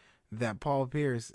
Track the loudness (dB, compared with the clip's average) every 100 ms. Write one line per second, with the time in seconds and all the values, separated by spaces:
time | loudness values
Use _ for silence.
0 | -20 _ _ -2 -2 0 0 2 2 2
1 | 2 0 -4